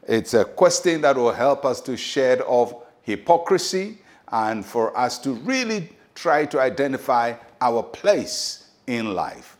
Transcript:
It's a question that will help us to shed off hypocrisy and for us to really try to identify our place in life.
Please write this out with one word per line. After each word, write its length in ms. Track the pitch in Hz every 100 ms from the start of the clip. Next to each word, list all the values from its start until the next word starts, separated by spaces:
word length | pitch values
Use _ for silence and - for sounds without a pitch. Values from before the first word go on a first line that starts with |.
| -
It's 260 | 113 -
a 120 | 160
question 580 | 147 - 180 175 185 165
that 140 | 147 131
will 160 | 120
help 320 | 104 131 139
us 160 | 139 120
to 140 | - 117
shed 460 | - - 131 127 127
off 280 | 123 117 - - _
hypocrisy 960 | - 104 - 170 170 190 - 190 202 220 _ - -
and 320 | 113 110 110
for 320 | 98 120 110 -
us 220 | 127 -
to 120 | 135
really 580 | 117 165 262 240 220 160 - _
try 320 | - 175 151 151
to 140 | 143
identify 720 | 131 104 139 131 - 123 117 117 - _
our 220 | 123 117
place 880 | 110 - 196 185 95 - - - - _ -
in 280 | 120 110
life. 420 | 90 71 - - -